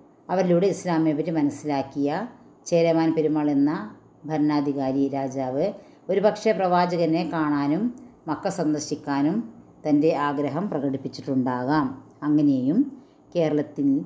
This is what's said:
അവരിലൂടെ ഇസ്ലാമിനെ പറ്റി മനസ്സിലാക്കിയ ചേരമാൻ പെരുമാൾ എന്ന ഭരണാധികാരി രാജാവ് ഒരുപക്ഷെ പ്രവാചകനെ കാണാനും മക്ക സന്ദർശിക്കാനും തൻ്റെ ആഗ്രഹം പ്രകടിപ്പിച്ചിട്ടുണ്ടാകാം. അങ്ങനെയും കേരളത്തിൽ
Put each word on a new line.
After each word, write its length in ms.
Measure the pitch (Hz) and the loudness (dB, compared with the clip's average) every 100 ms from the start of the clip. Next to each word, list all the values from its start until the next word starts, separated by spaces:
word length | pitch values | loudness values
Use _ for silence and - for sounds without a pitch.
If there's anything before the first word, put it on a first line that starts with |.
| - _ - | -20 _ -4
അവരിലൂടെ 380 | 180 180 175 196 | 0 4 4 4
ഇസ്ലാമിനെ 460 | 175 180 165 160 | 0 -2 0 2
പറ്റി 160 | 147 156 | 0 0
മനസ്സിലാക്കിയ 800 | 160 143 - 151 139 135 147 143 160 240 - - - - | 0 0 -2 -4 -4 -4 -2 -2 -2 -6 -12 -20 -20 -2
ചേരമാൻ 420 | 170 165 165 160 | 2 4 4 2
പെരുമാൾ 340 | 160 151 151 147 | 2 2 2 2
എന്ന 200 | 143 143 175 214 - - - | 2 2 0 -8 -14 -20 -18
ഭരണാധികാരി 800 | 147 156 151 147 143 139 135 135 139 | -6 0 2 2 0 -2 -2 0 0
രാജാവ് 560 | 135 135 131 127 131 185 220 - - - | -2 -4 -4 -4 -2 -2 -4 -16 -20 -4
ഒരുപക്ഷെ 440 | 196 202 202 220 | 2 2 2 0
പ്രവാചകനെ 720 | 196 185 175 180 170 165 160 | 0 2 2 2 0 0 0
കാണാനും 580 | 175 165 151 143 143 156 240 - - - - | -2 -2 -2 0 0 0 -2 -6 -18 -18 -8
മക്ക 220 | 151 196 | -6 -4
സന്ദർശിക്കാനും 880 | 180 156 147 147 147 - 139 143 202 233 - - - | -2 -2 -2 -4 -8 -4 0 0 0 -4 -12 -20 -8
തൻ്റെ 300 | 151 147 156 147 | 0 4 4 2
ആഗ്രഹം 480 | 143 139 123 143 202 | 0 -2 -2 -2 -4
പ്രകടിപ്പിച്ചിട്ടുണ്ടാകാം. 1160 | 165 139 135 131 - 127 131 127 123 127 156 135 - - - | -2 -2 -4 -6 -10 -4 -2 0 -2 0 0 0 -6 -16 -8
അങ്ങനെയും 560 | 147 151 147 135 127 180 285 - - _ _ | 0 4 4 2 2 2 0 -4 -20 _ _
കേരളത്തിൽ 580 | 175 156 147 147 - 139 139 | 0 0 0 -2 -2 0 0